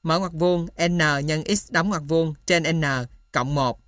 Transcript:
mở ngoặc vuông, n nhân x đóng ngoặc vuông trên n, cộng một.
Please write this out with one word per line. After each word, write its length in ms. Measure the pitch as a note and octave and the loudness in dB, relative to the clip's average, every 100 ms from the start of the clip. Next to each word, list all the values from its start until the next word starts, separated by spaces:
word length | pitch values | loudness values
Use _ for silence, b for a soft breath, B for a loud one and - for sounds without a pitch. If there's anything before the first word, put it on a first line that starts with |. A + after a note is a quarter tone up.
mở 160 | E3 E3 | 0 -2
ngoặc 140 | F3+ | -2
vuông, 340 | E3 F3 F3 E3+ - E3+ | 0 2 2 -2 -2 0
n 100 | F3 | 2
nhân 460 | D#3 C#3+ D3 D#3 - | 2 2 0 -2 0
x 160 | G3+ - | -2 0
đóng 180 | E3+ F#3 | -2 0
ngoặc 140 | F3 C#3+ | -4 0
vuông 260 | E3 D#3+ D3+ | 0 0 -4
trên 360 | - E3+ D#3+ E3 | 0 2 2 0
n, 20 | D3 C3 B2 - _ | 0 -2 -6 -12 _
cộng 240 | C#3 B2+ | -4 -2
một. 240 | C#3+ C3 A#2 | 0 -2 -4